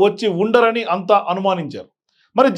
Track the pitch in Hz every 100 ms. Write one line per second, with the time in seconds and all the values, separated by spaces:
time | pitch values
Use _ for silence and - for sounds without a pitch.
0 | 202 208 - 170 220 240 233 233 226 180
1 | 185 208 - 180 190 190 147 117 90 _
2 | _ _ _ 220 262